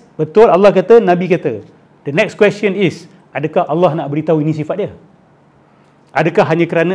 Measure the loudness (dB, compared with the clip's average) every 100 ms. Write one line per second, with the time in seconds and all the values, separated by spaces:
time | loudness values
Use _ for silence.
0 | _ -8 -2 4 4 6 4 4 4 4
1 | 4 0 0 -2 -2 -8 -12 _ _ _
2 | -6 -4 -2 0 0 0 -4 -2 -2 -4
3 | -12 _ _ -8 -4 -2 -2 0 0 0
4 | -6 -6 -2 -2 -2 -4 -6 -8 -8 -12
5 | _ _ _ _ _ _ _ _ _ _
6 | _ -4 0 0 0 0 0 0 -2